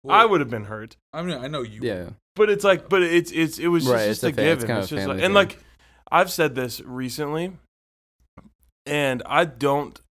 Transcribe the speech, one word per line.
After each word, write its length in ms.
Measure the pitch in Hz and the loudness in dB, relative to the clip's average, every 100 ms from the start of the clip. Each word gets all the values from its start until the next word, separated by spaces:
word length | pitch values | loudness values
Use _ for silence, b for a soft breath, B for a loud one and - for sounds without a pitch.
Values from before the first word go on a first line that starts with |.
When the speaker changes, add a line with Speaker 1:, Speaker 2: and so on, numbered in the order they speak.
Speaker 1:
Well, 140 | 135 190 | 4 6
Speaker 2:
I 80 | 233 | 6
would 140 | 180 | 4
have 100 | 131 | 0
been 140 | 113 101 | -6 -8
hurt. 300 | 107 113 _ _ | -12 -14 _ _
Speaker 1:
I 80 | 156 | -10
mean, 160 | 175 143 | -8 -8
I 100 | 135 | -8
know 140 | 151 | -8
you 200 | 117 104 | -8 -6
Speaker 3:
Yeah. 280 | 123 92 87 101 _ - | -4 -4 -8 -16 _ 2
Speaker 2:
But 140 | 208 | 2
it's 140 | 202 | 4
like, 240 | 202 185 - | 4 2 2
but 140 | 190 | 2
it's, 280 | 175 170 170 | 4 2 0
it's, 280 | 160 160 - | -2 -2 -2
it 80 | 165 | 0
was 180 | 170 131 | 0 2
Speaker 3:
Right, 220 | 117 107 | 2 0
Speaker 2:
just, 20 | |
Speaker 3:
it's 120 | 107 | 0
Speaker 2:
just 20 | |
Speaker 3:
a 40 | 165 | -2
Speaker 2:
a 40 | 135 147 | 0 0
Speaker 3:
fa-, 60 | |
it's 100 | 156 | 0
Speaker 2:
given. 40 | 117 | 0
Speaker 3:
kinda 120 | 110 | -4
Speaker 2:
It's 80 | 95 | -4
just 100 | 151 | -4
Speaker 3:
family 140 | 98 - | -4 -2
Speaker 2:
like, 60 | 185 | 2
and, 40 | |
Speaker 3:
thing. 40 | 202 | 2
Speaker 2:
like, 240 | 190 - b b b b - | 2 -6 b b b b -2
I've 200 | 165 185 | 0 0
said 240 | 180 151 127 | 0 0 0
this 240 | 127 - | -6 -8
recently, 720 | - 123 131 120 147 156 185 180 _ _ _ _ _ _ _ - - _ _ _ - | -12 -8 -8 -6 -6 -4 -6 -10 _ _ _ _ _ _ _ -20 -20 _ _ _ -4
and 360 | 147 139 127 - | -2 0 -2 0
I 200 | 147 170 | 2 0
don't 540 | 117 139 143 135 - _ | 0 0 0 -2 -14 _